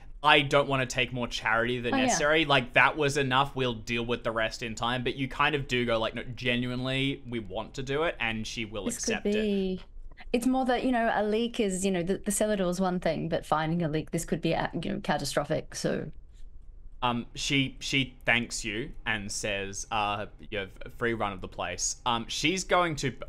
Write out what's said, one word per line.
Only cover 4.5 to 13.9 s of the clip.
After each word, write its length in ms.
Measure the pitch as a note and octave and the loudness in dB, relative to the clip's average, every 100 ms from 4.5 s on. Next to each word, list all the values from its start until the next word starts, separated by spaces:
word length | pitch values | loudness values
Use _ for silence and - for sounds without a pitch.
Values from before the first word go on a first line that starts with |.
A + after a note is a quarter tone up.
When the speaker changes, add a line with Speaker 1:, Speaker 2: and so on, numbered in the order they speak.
| - | -2
Speaker 1:
in 120 | A#2 | -8
time." 280 | G#2+ A#2+ B2 | -2 -2 0
But 120 | B2 C3+ | -2 -2
you 120 | D#3 | -4
kind 260 | - D3 | 2 2
of 120 | D3 B2 | 2 0
do 160 | B2 | 0
go, 140 | A#2+ A2+ | 2 2
like, 160 | A2 | 0
"No, 80 | A#2 C3 | -4 -8
genuinely, 880 | A2+ B2 A#2+ B2 B2 B2+ C3+ C3+ C#3 B2 | -4 0 0 0 -4 -2 0 0 -2 -6
we 120 | A#2+ | -6
want 340 | G2 G#2 G#2+ | -4 -6 -8
to 80 | - | -8
do 220 | B2+ C#3+ | -4 0
it, 120 | E3 - | 0 0
and 260 | A#2 A2 G#2+ | -2 -2 -4
she 180 | - | -6
will 200 | G#2+ G#2+ F#2+ | -6 -4 -4
Speaker 2:
This 100 | A#3 | -4
Speaker 1:
accept 280 | - G#3+ | -2 -2
Speaker 2:
could 100 | G#3 G#3 | 0 0
Speaker 1:
it." 60 | |
Speaker 2:
be, 380 | G#3+ G3 F#3+ F#3 - - - - - | 0 0 0 -4 -8 -14 -14 -14 -2
it's 140 | B3 B3+ | 0 2
more 180 | B3+ | 2
that, 200 | B3 A#3+ | 2 2
you 60 | C4 | 2
know, 180 | A#3+ A#3 | 2 2
a 80 | - | 2
leak 380 | G#3+ G#3+ A#3 A#3 | 2 0 0 0
is, 240 | G#3 F#3 | 0 2
you 60 | G3 | 0
know, 120 | F3+ | 0
the, 160 | F3 G3 | 0 -2
the 140 | - | 0
cellar 240 | G3+ G#3+ G#3 | 0 2 2
door 120 | F3+ | 2
is 100 | F3+ | 2
one 180 | F#3+ F3+ | 2 2
thing, 280 | F3 D3 D#3+ | 0 0 0
but 160 | E3 - | -2 2
finding 360 | D3+ D#3+ E3+ | 2 2 2
a 60 | |
leak, 220 | D#3+ | 2